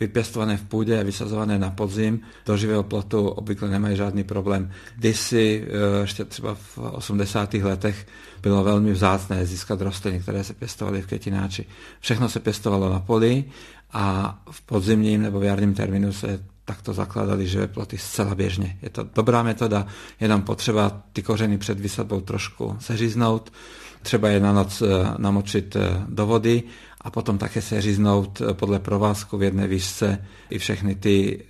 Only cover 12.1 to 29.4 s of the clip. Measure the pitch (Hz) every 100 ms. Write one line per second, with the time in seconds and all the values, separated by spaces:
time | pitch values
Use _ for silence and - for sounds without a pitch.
12.1 | 110 117 - - 104 113 98 95 92 95
13.1 | 113 113 131 139 - - - - 107 98
14.1 | 95 101 - - - - 107 95 110 107
15.1 | 107 107 101 101 98 101 98 101 98 101
16.1 | 95 107 95 - - - 95 - 101 98
17.1 | 110 101 98 95 98 101 101 107 101 -
18.1 | - 101 95 95 92 95 95 - - 107
19.1 | - 113 120 117 110 117 104 101 - -
20.1 | - 110 104 101 104 - 107 104 101 -
21.1 | - 98 107 110 101 101 98 101 - 104
22.1 | 101 98 104 - - 113 104 - 113 117
23.1 | 110 113 113 - - - - - - -
24.1 | 113 104 101 101 101 95 98 107 95 98
25.1 | 107 101 101 101 104 98 101 95 92 104
26.1 | 104 104 113 113 117 120 - - - -
27.1 | - - 98 107 110 95 104 104 101 104
28.1 | 101 98 98 117 92 101 98 98 101 104
29.1 | 104 - 101